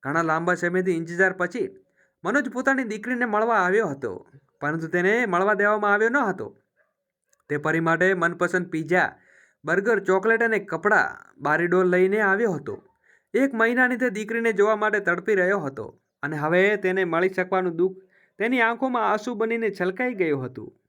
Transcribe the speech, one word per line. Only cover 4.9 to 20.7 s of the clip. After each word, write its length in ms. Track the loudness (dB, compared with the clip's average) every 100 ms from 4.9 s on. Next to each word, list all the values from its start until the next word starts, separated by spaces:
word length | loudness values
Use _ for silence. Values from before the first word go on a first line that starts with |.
| 0 2 2 2
મળવા 280 | 0 2
દેવામાં 400 | 2 2 2 2
આવ્યો 140 | 2 2
ન 80 | 2
હતો. 400 | -2 -4 -8 -14 _ _ _ _ _ _ _ _ _
તે 80 | -4
પરી 240 | 0 0
માટે 340 | 2 2 4
મનપસંદ 520 | 2 0 0 -2 -2 -2
પિઝા, 460 | -6 0 0 0 -4 _ _ _ _
બર્ગર, 340 | -2 -2 2 0
ચોકલેટ 440 | 2 0 2 2
અને 160 | 2 0
કપડાં, 760 | -4 -2 2 2 2 -4 -20 _
બારી 280 | -2 0 2
ડોલ 200 | 4 4
લઈને 340 | 4 4 2
આવ્યો 320 | 2 2 0
હતો. 320 | -2 -6 -12 _ _ _ _ _
એક 200 | 0 0
મહિનાની 420 | 2 0 2 0 2
તે 140 | -2
દીકરીને 420 | -2 -6 -2 -2
જોવા 240 | 2 2 2
માટે 240 | 0 -2
તડપી 340 | -2 -2 0
રહ્યો 260 | 2 2 0
હતો 400 | -2 -8 -14 -14 _ _
અને 140 | -8 -4
હવે 400 | 0 4 4 2
તેને 280 | 0 0
મળી 240 | 0 2 0
શકવાનું 480 | 0 -2 0 -2 0
દુઃખ 200 | -2 -2 _ _ _ _
તેની 220 | -2 2
આંખોમાં 500 | 2 0 -2 0 0
આંસુ 240 | 0 -2
બનીને 360 | -4 -2 0 -2 -2
છલકાઈ 340 | -4 -2 -4
ગયું 300 | -2 0 0
હતું. 300 | -4 -10 -16